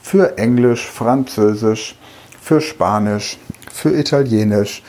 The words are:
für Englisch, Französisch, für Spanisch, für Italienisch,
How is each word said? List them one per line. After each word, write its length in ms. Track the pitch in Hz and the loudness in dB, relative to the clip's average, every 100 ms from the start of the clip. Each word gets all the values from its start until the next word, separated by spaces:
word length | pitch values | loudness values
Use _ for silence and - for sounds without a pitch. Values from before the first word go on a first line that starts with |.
für 360 | - 196 180 - | 0 2 2 0
Englisch, 520 | 113 123 123 117 - | 0 4 2 2 -6
Französisch, 1080 | - 113 135 131 - 107 107 110 110 - - - - - - | -4 0 0 -2 0 2 2 -2 -2 -6 -18 -20 -20 -20 -20
für 200 | - 156 | 0 0
Spanisch, 760 | - - 87 107 104 104 - - - - - | 0 -2 -2 0 0 -2 -6 -14 -18 -20 -18
für 240 | - 151 | -4 0
Italienisch, 920 | 151 143 143 131 110 107 104 101 - | 0 0 0 2 0 2 0 -2 -6